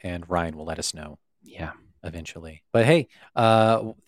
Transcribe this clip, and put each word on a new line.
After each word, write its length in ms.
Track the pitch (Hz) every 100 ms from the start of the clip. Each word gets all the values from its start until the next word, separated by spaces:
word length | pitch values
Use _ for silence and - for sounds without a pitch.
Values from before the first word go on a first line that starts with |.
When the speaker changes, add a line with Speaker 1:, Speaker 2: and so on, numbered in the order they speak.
Speaker 1:
and 260 | 92 87 85
Ryan 280 | 87 82 78
will 80 |
let 140 | 80 80
us 140 | -
know. 260 | 80 76 - _ _
Speaker 2:
Yeah. 300 | - - 80 - _ _
Speaker 1:
Eventually. 600 | 85 85 82 82 82 80 _
But 140 | 117 117
hey, 200 | 165 131 _ - -
uh, 380 | 113 110 110 113
w-, 180 | 110 -